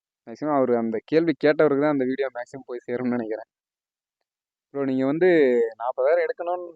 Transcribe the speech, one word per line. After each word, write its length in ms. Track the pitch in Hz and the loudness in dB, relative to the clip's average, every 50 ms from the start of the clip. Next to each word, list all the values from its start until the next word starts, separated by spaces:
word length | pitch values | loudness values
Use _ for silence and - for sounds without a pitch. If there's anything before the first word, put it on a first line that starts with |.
| _ _ _ _ _ 123 | _ _ _ _ _ -20
மேக்ஸிமம் 300 | 113 - 143 151 147 139 | -14 -8 -4 -2 0 2
அவரு 200 | 131 123 120 117 | 2 2 2 0
அந்த 200 | 113 113 110 110 - | 0 -2 -4 -6 -4
கேள்வி 280 | - 147 160 170 165 143 - - | 0 0 2 2 2 0 2 2
கேட்டவருக்கு 380 | 147 151 156 160 151 139 135 | 2 4 4 2 2 2 2
தான் 140 | 147 151 147 | 0 0 0
அந்த 100 | 139 127 | 0 -2
வீடியோ 220 | 127 131 131 135 131 120 | -2 -2 -4 -4 -6 -6
மேக்ஸிமம் 340 | 120 123 - - 135 131 - | -8 -12 -12 -14 -16 -12 -12
போய் 180 | 123 120 - | -12 -12 -8
சேரும்னு 300 | - 123 120 127 123 120 | -8 -6 -4 -4 -2 -2
நினைக்கிறேன். 340 | 120 113 107 110 107 113 - _ _ _ _ _ _ _ _ _ _ _ _ _ _ _ _ _ _ _ _ _ _ _ _ - | -4 -4 -6 -8 -10 -10 -16 _ _ _ _ _ _ _ _ _ _ _ _ _ _ _ _ _ _ _ _ _ _ _ _ -8
ப்ரோ, 120 | 139 139 | -6 -4
நீங்க 200 | 135 131 131 131 | -2 -2 0 0
வந்து 240 | 135 143 165 180 185 175 160 143 131 123 120 117 113 113 - | 0 2 4 4 6 6 6 6 6 4 2 2 0 -2 -6
நாற்பதாயிரம் 480 | 113 123 127 - 127 139 165 175 160 | -6 -6 -4 0 0 2 2 2 0
எடுக்கணும்னு 420 | 160 165 - 175 170 180 180 175 175 165 | -2 -6 -6 -6 -6 -6 -6 -8 -12 -16